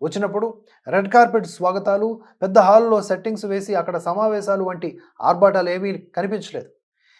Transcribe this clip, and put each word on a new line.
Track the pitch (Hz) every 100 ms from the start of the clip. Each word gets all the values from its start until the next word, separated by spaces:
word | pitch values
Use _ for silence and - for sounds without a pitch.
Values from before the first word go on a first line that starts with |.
వచ్చినప్పుడు | 160 202 202 202 226 - _ _ -
రెడ్ | 185 196
కార్పెట్ | 240 233 220 170 -
స్వాగతాలు, | 180 196 196 202 226 220 - -
పెద్ద | 190 208
హాల్లో | 190 220 233 208
సెట్టింగ్స్ | 202 185 220 214 202
వేసి | 196 196 190
అక్కడ | 170 170 175
సమావేశాలు | 190 220 208 202 196
వంటి | 185 175 170 127 - -
ఆర్భాటాలు | 135 175 196 190 175
ఏమీ | 185 196 170 -
కనిపించలేదు. | 175 190 208 - 131 - _ _ _ _